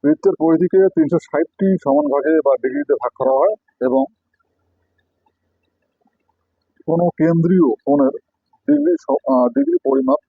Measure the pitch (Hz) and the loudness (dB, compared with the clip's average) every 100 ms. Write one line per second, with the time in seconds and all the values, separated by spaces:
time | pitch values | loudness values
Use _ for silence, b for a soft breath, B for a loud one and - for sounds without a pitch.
0 | 143 156 - - 160 160 180 190 190 165 | 0 0 0 0 0 0 2 2 2 0
1 | 147 170 - 147 165 _ 190 185 139 139 | -2 -2 -4 -6 -6 _ -2 0 0 -2
2 | 147 139 143 160 139 127 127 139 143 139 | 0 -2 0 0 0 -2 -2 -6 -4 -4
3 | 123 _ 131 135 180 214 _ _ 127 131 | -4 _ -2 0 0 -2 _ _ -2 -2
4 | 135 _ _ _ _ _ _ _ _ _ | -4 _ _ _ _ _ _ _ _ _
5 | _ _ _ _ _ _ _ _ _ _ | _ _ _ _ _ _ _ _ _ _
6 | _ _ _ _ _ _ _ _ - 165 | _ _ _ _ _ _ _ _ -4 -2
7 | 175 - 160 170 165 185 147 107 - 143 | -2 0 0 2 2 2 2 0 -2 0
8 | - - _ _ _ _ - 294 302 349 | 0 -2 _ _ _ _ -2 0 0 -2
9 | - - - 127 123 123 139 - 135 135 | -2 -4 0 0 0 0 -2 -2 0 -2
10 | 127 143 | 0 -4